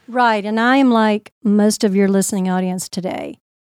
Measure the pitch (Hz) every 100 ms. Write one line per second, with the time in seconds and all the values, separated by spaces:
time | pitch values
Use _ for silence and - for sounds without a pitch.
0 | - 247 240 214 202 220 240 269 262 226
1 | 214 214 - _ 208 208 214 - 208 196
2 | 196 196 190 196 185 185 185 185 - -
3 | 180 - - - _ _